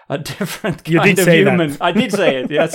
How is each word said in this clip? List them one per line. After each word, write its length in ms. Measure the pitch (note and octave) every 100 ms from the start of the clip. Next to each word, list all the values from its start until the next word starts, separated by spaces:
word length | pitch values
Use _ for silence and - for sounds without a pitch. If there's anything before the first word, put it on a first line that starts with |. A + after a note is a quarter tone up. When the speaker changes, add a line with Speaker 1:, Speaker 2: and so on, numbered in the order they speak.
| -
Speaker 1:
a 80 | C3+
<laughs> 200 | D3 -
different 500 | G3 - G#3 - -
Speaker 2:
You 120 | E3
Speaker 1:
kind 160 | G3 F#3
Speaker 2:
did 20 |
Speaker 1:
of 20 | F3
Speaker 2:
say 160 | E3
that. 60 | G3
Speaker 1:
human. 260 | F3+ D#3 C#3+
I 120 | F3
did 200 | F#3+ B3+
say 240 | G3+ E3+ C3
it. 140 | C3
Yes, 240 | D3 -